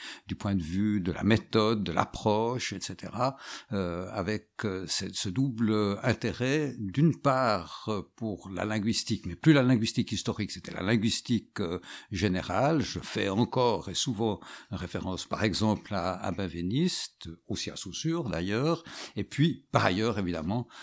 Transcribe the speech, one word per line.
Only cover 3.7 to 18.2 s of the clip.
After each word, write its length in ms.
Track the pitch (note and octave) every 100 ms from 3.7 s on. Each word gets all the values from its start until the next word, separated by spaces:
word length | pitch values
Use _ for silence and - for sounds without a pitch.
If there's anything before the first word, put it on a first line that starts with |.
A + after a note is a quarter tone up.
euh, 340 | G2+ F2+ E2+ F#2
avec, 380 | A2 F2+ G#2+ - - G#2+
euh, 180 | F#2 A#2+
ce, 180 | - F#2+
ce 200 | - G#2
double 680 | F#2 C3+ A2+ A2+ G#2+ G#2 G2+
intérêt, 720 | B2 A2+ A2+ - B2+ D3+ C#3+ -
d'une 380 | G2+ F#2 D#3+ E3
part, 720 | D3 C3 B2 G2+ D#2+ - -
euh, 140 | G#2 - -
pour 340 | A2 F2+ F#2+
la 160 | F#2 G2+
linguistique, 580 | A2 G#2 G2+ - G#2
mais 120 | F#2 E2+
plus 180 | D#3+
la 80 | D3
linguistique 500 | B2+ B2 A2 - -
historique, 380 | G2+ - G2+ G2
c'était 240 | F2+ -
la 80 | -
linguistique, 800 | F#2 A2+ G#2+ - - A2+ - -
euh, 200 | F2 F2 - - -
générale. 720 | F#2+ G2+ F#2 - F#2 C#3 D#3+
Je 160 | G2 -
fais 320 | - A2+ G2
encore 580 | G2 A#2 C3 B2 F#2+ G2
et 60 |
souvent 440 | F2+ C3+ G#2 A2+ G2 - - -
référence, 540 | F#2+ F2 G2 F2+ F2+
par 200 | - -
exemple, 500 | A2 E2+ A2 G2+ -
à, 180 | G2+ F2+
à 180 | F#2 G2
Benveniste, 1000 | F2+ F#2 E2 F2+ B2+ F3+ - - - F2+ E2 -
aussi 220 | G2+ -
à 60 | -
Saussure 520 | F#2+ - D#3 E3